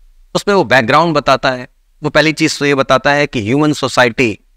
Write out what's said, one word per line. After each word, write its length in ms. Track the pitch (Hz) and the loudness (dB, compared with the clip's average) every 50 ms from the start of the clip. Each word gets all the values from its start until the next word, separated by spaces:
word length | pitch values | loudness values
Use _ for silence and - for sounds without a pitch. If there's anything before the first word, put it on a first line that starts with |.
| - - _ _ - _ - | -20 -20 _ _ -20 _ -6
उसमें 200 | 175 - 202 202 | -6 -2 0 0
वो 80 | 190 151 | 0 2
बैकग्राउंड 520 | 104 123 131 117 110 135 151 170 170 156 | 2 2 2 2 2 2 2 2 2 0
बताता 360 | 147 123 143 135 123 - 139 | -2 0 0 0 0 0 -4
है। 160 | 127 123 127 - _ _ _ _ _ _ 151 | -4 -4 -10 -16 _ _ _ _ _ _ -8
वो 60 | 147 | -2
पहली 240 | - 156 147 156 147 | 0 2 2 2 0
चीज 260 | - 160 147 - - | 0 -2 -2 -2 -2
तो 60 | 147 | -2
ये 100 | 143 143 | 0 0
बताता 380 | 135 131 - 131 131 - 143 143 | 0 0 0 0 0 2 0 0
है 140 | 147 147 - | 0 0 -2
कि 140 | - 127 | -4 -6
ह्यूमन 320 | 101 107 127 143 151 151 143 | -4 -2 0 0 0 0 0
सोसाइटी 680 | - - 123 - 131 123 120 110 - 135 110 98 - _ _ _ | -2 -4 -4 0 2 2 2 2 -2 -2 -2 -2 -6 _ _ _